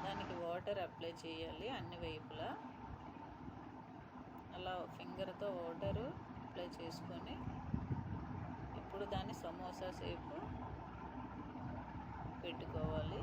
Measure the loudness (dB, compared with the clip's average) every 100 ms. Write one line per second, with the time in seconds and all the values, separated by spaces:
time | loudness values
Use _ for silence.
0 | 2 2 2 2 4 4 4 4 2 2
1 | -2 0 -2 0 0 0 0 0 0 0
2 | 0 0 -2 0 0 0 -4 -6 -4 -4
3 | -6 -6 -8 -6 -6 -4 -6 -8 -8 -8
4 | -8 -8 -8 -8 -6 -2 2 2 0 -4
5 | -4 0 0 2 2 2 2 2 4 4
6 | 2 -2 -4 -6 -4 -2 -2 -2 -4 -4
7 | -4 -2 -2 0 0 0 2 2 4 2
8 | 2 0 0 -2 -2 -2 -2 -2 -2 0
9 | 2 4 2 0 -2 -2 -2 0 -2 0
10 | 0 0 -2 -2 0 0 -2 -2 -4 -4
11 | -4 -4 -2 -4 -4 -2 -2 -2 -2 -4
12 | -2 -2 -2 -2 -2 -2 0 4 6 6
13 | 4 2